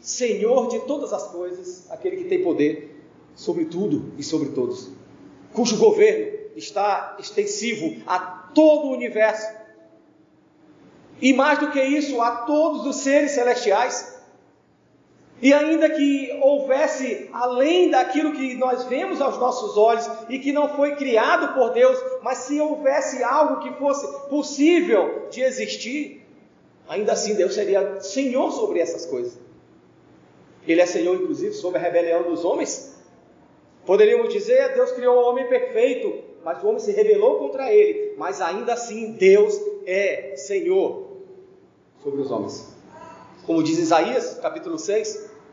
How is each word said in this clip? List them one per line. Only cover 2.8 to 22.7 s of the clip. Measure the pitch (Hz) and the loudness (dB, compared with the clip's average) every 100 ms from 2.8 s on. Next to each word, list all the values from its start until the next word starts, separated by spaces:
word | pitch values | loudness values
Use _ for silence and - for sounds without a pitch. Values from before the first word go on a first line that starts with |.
| - - - - - | -12 -20 -20 -20 -20
sobre | - - 165 160 | -12 -6 -4 -4
tudo | 170 202 143 - - | -4 -2 -2 -6 -12
e | |
sobre | - 156 143 | -6 -4 -4
todos, | 127 120 - - - - - - - - | -4 -4 -6 -12 -20 -20 -20 -20 -20 -10
cujo | 220 240 214 | -2 0 4
governo | 226 - 208 - - - - 147 | 4 6 4 4 -4 -8 -14 -16
está | - 190 208 185 - - | -8 -2 -2 -2 -6 -14
extensivo | - 208 202 - 233 220 - - - | -6 -4 -2 -4 -4 -4 -6 -8 -4
a | 185 | -4
todo | - - - 302 311 302 277 | -4 -14 0 6 6 6 2
o | |
universo, | 247 240 214 220 214 220 - - - - _ _ _ _ _ _ _ _ _ - - - - | -4 -4 2 2 0 -8 -12 -20 -20 -20 _ _ _ _ _ _ _ _ _ -20 -20 -20 0
e | 254 | 2
mais | 262 294 294 | 4 4 2
do | 294 | 0
que | 277 | 0
isso, | 269 294 277 294 | 0 0 -2 -2
a | 233 233 | -2 -2
todos | - 294 320 269 262 | -2 0 0 0 -6
os | - | -4
seres | 269 285 294 | 2 2 2
celestiais. | 247 240 233 208 202 254 - - - - _ _ _ _ _ _ _ _ _ _ - | 0 0 2 2 2 0 -6 -12 -20 -20 _ _ _ _ _ _ _ _ _ _ 0
E | 262 | 4
ainda | 294 311 320 311 | 6 4 2 2
que | 302 285 269 262 277 | 2 0 0 -4 2
houvesse | 277 285 - 269 320 269 254 202 - | 2 2 0 0 0 -2 -6 -6 -8
além | 233 247 247 294 359 349 | -4 -2 2 2 4 4
daquilo | - - 294 302 | 4 2 0 -2
que | 285 262 | -4 -6
nós | 247 254 247 | -2 -2 -2
vemos | - 262 381 277 | -2 -4 -4 -2
aos | 269 - | -2 0
nossos | 247 - 208 208 | -2 -2 -2 4
olhos | 220 226 - - - | 4 4 -4 -10 -10
e | 262 | -6
que | 277 | -2
não | 285 285 277 | 0 0 0
foi | 294 285 | -2 -2
criado | 269 220 262 339 285 | 0 2 2 0 0
por | 262 233 | 0 0
Deus, | 226 254 254 - - | 4 4 4 -4 -6
mas | 220 254 | -6 -6
se | - 294 | -4 -2
houvesse | 302 | -2